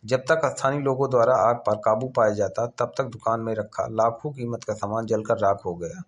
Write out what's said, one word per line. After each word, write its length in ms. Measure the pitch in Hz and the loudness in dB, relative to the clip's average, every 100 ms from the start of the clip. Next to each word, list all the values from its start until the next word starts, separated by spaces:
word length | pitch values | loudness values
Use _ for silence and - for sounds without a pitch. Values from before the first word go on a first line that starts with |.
जब 140 | 110 127 | -2 -2
तक 380 | - 160 143 123 | 2 2 2 0
स्थानीय 240 | 135 143 | -2 0
लोगों 300 | 139 131 135 | 0 0 2
द्वारा 260 | 127 117 127 | 4 4 6
आग 200 | 107 120 | 4 2
पर 200 | - 104 | 0 0
काबू 320 | 110 110 113 | 2 2 0
पाया 220 | - 110 | 2 2
जाता, 360 | 104 95 95 120 | 2 -2 -2 -4
तब 260 | - 120 - | -4 -6 -2
तक 60 | |
दुकान 360 | 131 113 - 113 | -6 -4 -2 -2
में 140 | 113 | -2
रखा 320 | 107 107 - 95 | -4 -6 -6 -6
लाखों 440 | 110 113 113 151 | 2 0 0 -10
कीमत 340 | 139 120 117 | -8 -8 -6
का 100 | - | -6
सामान 320 | 107 101 110 113 | -6 -4 -4 -2
जलकर 280 | 110 107 | -2 0
राख 240 | 110 101 101 95 | 2 2 2 -4
हो 80 | |
गया 280 | 85 82 90 | -8 -8 -10